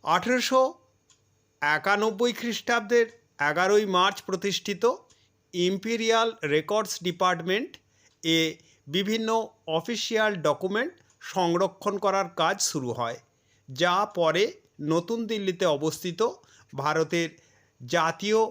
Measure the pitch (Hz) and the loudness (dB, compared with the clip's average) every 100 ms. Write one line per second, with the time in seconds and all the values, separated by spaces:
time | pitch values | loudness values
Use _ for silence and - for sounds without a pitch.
0 | - 175 190 254 240 262 262 - _ _ | 2 0 2 0 2 2 2 -2 _ _
1 | _ _ _ _ _ _ 147 156 196 202 | _ _ _ _ _ _ 0 0 2 2
2 | 220 196 240 - 240 214 - 233 208 240 | 2 0 -2 -2 -6 -6 -2 -2 2 2
3 | 226 - _ - 143 156 190 208 208 180 | 2 -4 _ -2 0 2 4 4 4 2
4 | 190 190 - 185 202 180 - 185 233 262 | 2 0 -8 -4 -4 -4 -6 0 0 0
5 | _ _ _ _ _ 180 175 190 214 233 | _ _ _ _ _ -2 0 0 -4 -2
6 | 226 226 226 220 151 151 156 208 208 - | 2 2 2 -2 0 0 2 -2 -2 -4
7 | 175 175 185 175 170 196 320 - _ _ | -6 0 0 0 -2 -2 -2 -12 _ _
8 | _ _ 165 165 160 156 _ _ - 170 | _ _ 0 2 2 -4 _ _ -6 -4
9 | 202 226 220 226 220 _ - 160 165 220 | -2 -2 0 -2 -4 _ -4 -4 -2 -6
10 | - 220 214 190 151 143 190 208 294 - | -2 0 0 0 0 0 -2 -2 -4 -8
11 | _ _ - 190 175 170 190 190 208 196 | _ _ -8 0 2 2 0 -2 -6 0
12 | 202 196 180 - 165 196 - 151 123 113 | 0 0 -2 0 0 0 -4 -4 -6 -4
13 | 117 120 _ _ _ _ - 131 175 180 | -4 -6 _ _ _ _ -18 0 2 2
14 | 208 180 160 165 233 - _ - 147 160 | 0 2 2 2 0 -2 _ -8 0 0
15 | 170 233 220 220 190 175 185 143 156 151 | 0 -6 -4 -2 -2 0 0 2 -2 -4
16 | 180 170 226 - _ _ _ 139 143 156 | -8 -2 -2 -2 _ _ _ -4 0 0
17 | 160 170 165 - _ _ _ _ 123 170 | 0 0 -2 -6 _ _ _ _ -2 0
18 | 160 165 202 220 220 | 2 -2 0 2 0